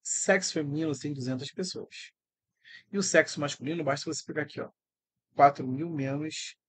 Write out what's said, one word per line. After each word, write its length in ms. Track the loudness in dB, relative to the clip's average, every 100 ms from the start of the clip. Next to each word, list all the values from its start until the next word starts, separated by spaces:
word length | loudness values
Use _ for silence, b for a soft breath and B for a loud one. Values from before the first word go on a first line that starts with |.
Sexo 520 | -4 -2 4 4 2
feminino 440 | -2 -2 0 -2 -2
tem 160 | -4
duzentas 360 | -4 -4 -4 -6
pessoas. 600 | -6 -6 -8 -12 -16 -18 _ _ _ _ _ B B B
E 60 | -2
o 40 |
sexo 380 | 4 6 4 0
masculino, 440 | -4 -4 -4 -2
basta 280 | 0 0 -2
você 100 | -8
pegar 180 | -6 -6
aqui, 180 | -6 -8
ó, 100 | -10 _ _ _ _ _ _
quatro 320 | 8 8 8 -4
mil 220 | -4 -4
menos 680 | -2 -2 -2 -4 -6 -10 -14